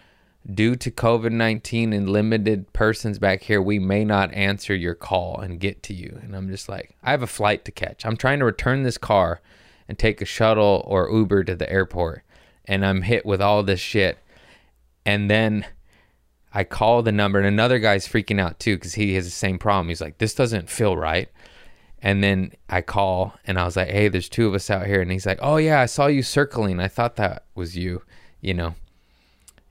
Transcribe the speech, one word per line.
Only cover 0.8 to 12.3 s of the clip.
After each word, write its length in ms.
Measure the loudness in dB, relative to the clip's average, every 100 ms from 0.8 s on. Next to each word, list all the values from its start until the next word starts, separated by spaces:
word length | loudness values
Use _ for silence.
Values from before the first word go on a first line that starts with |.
| -4
covid 400 | -2 0 2 0
nineteen 600 | 0 0 0 -4 -2 0
and 160 | 0 2
limited 640 | 2 2 2 2 0 -2
persons 440 | 0 0 0 -4 -2
back 260 | 0 0
here, 180 | 0 0
we 180 | 2 0
may 240 | 0 0
not 300 | 2 2 0
answer 420 | 0 -2 -2 -2 -2
your 200 | -2 -6
call 440 | -2 -2 -2 -6
and 220 | -8 -6
get 200 | -6 -6
to 100 | -14
you." 260 | -14 -14 -16
And 140 | -14 -10
I'm 140 | -8
just 180 | -10 -10
like, 300 | -12 -12 _
I 100 | -2
have 120 | -2
a 40 | -2
flight 360 | 0 0 0
to 80 | -4
catch. 340 | -10 -10 -8 -6
I'm 120 | -2
trying 220 | 0 2
to 60 | 0
return 380 | 0 0 0
this 140 | 0 -4
car 420 | 2 2 2 -2 _ _ -20 _ -14
and 100 | 0
take 240 | 0 0
a 40 | -6
shuttle 580 | 0 2 6 4 4 2
or 240 | 0 2
Uber 360 | 2 4 2 0
to 100 | -4
the 140 | -2
airport. 520 | 0 0 -2 -4 -6 _